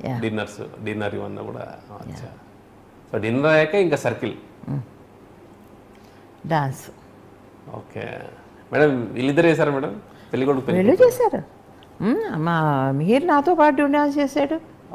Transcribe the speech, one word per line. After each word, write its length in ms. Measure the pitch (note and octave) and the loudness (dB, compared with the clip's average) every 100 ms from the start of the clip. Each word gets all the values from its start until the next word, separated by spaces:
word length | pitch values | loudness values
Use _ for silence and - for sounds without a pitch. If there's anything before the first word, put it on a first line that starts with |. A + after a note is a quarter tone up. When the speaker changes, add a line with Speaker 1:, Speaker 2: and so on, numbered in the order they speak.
Speaker 1:
యా. 140 | - A#2+ | -8 -4
Speaker 2:
డిన్నర్స్, 640 | A2+ G#2+ G2+ - G#2+ - | -4 -4 -6 -10 -14 -10
డిన్నర్ 300 | A2 G#2+ G#2 | -8 -4 -4
ఇవన్నీ 280 | G2+ G2+ G2+ | -6 -8 -10
కూడా. 180 | G#2+ A#2 - - - | -10 -12 -12 -16 -18
అచ్చా. 340 | G#2 B2 - | -16 -14 -14
Speaker 1:
యా. 40 | - - - - - - - - - | -16 -18 -20 -20 -20 -20 -20 -20 -8
Speaker 2:
So, 80 | G#2 | -4
డిన్నర్ 300 | A2 B2 D3+ | -2 0 4
అయ్యాక 220 | D#3 D#3 | 4 4
ఇంకా 220 | G3+ F3 C#3 | 2 2 0
సర్కిల్. 380 | B2 A2+ A2+ - - - - | -2 -4 -6 -8 -16 -18 -10
Speaker 1:
Hmm. 140 | C#3+ - - - - - - - - - - - - - - - - - | -8 -10 -16 -20 -20 -20 -20 -20 -20 -20 -20 -20 -20 -20 -20 -20 -14 -2
Dance. 420 | D#3+ C#3 C3+ - - - - - - - - - - | -2 -2 -6 -14 -20 -20 -20 -20 -20 -20 -20 -16 -16
Speaker 2:
ఓకే. 440 | - G#2+ A2 A2 - - - - - | -14 -12 -10 -12 -14 -18 -20 -20 -4
మేడం, 380 | B2+ D3+ C3 A2 | 2 4 2 -4
వీళ్ళిద్దరు 340 | A#2 C3 C#3+ E3+ | -2 0 4 4
చేశారా 260 | D3+ D3 | 4 2
మేడం? 280 | C#3 D#3 G#3 - - - | 0 -4 -8 -14 -20 -6
పెళ్ళికొడుకు, 340 | B2+ C3 C3+ A#2+ | -2 0 0 0
Speaker 1:
వీళ్ళు 160 | F3+ | 2
Speaker 2:
పెళ్ళికూతురు? 260 | G3 F#4 B4 | 4 6 4
Speaker 1:
చేశారు. 480 | B4 A4+ - - - - - - - | 4 0 0 -8 -18 -20 -20 -20 -4
మ్మ్, 420 | G3 F4 G#4+ E3 | -2 0 -2 -2
మా 460 | D#3+ E3 D#3 C#3 C3+ | 0 2 2 2 2
మిహిర్ 360 | C#3 E3 B3+ F4 | 0 2 2 4
నాతో 280 | C#4+ C#4+ | 2 4
పాటు 280 | E4 D4+ C#4+ | 4 4 4
డాన్స్ 360 | C#4+ D4 D4 C#4+ | 2 2 0 0
చేశాడు. 420 | C#4 D4+ C#4 A3 - - - | -2 0 -2 -4 -8 -20 -16